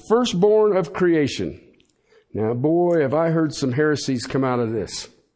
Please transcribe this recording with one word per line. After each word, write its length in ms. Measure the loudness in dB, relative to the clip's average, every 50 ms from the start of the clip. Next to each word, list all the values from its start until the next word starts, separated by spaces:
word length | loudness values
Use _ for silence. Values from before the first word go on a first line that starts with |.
| -2 0
firstborn 680 | 2 2 2 0 0 2 2 4 4 4 4 4 2
of 180 | 0 -2 -2 -2
creation." 680 | 0 2 2 2 2 2 0 -2 -4 -6 -6 -8 -10 -16 -20 _ _ _ _ _ _ _ _ _ _ _ _ -6
Now, 200 | -4 -2 -2 -2
boy, 480 | -2 0 0 2 2 2 2 2 2
have 120 | 0 0 0
I 160 | 0 0 0
heard 240 | 0 0 0 -2 -2
some 200 | -4 -4 -2 0
heresies 520 | 0 2 2 0 0 -2 -2 -4 -4 -4
come 180 | -4 -2 -2 0
out 160 | 0 0 0
of 120 | -2 -2
this. 360 | -2 -4 -6 -6 -8 -12 -12 -14 -18 _ _ _ _